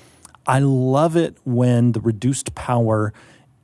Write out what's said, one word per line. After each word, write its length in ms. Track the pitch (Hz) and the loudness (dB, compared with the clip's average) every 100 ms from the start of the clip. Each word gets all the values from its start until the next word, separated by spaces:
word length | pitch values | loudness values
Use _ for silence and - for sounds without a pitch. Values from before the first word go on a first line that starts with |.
| - _ - - - | -20 _ -20 -10 -2
I 120 | 131 | 0
love 580 | 139 131 131 139 165 170 | 2 2 2 2 2 0
it 180 | 160 - | -2 -4
when 480 | 131 120 123 120 120 | -4 0 2 4 2
the 80 | 113 | 2
reduced 560 | 110 107 127 135 - - | -2 -2 -2 -4 -8 -10
power 560 | - 120 113 107 104 - - - _ _ | -4 0 2 0 -2 -6 -20 -20 _ _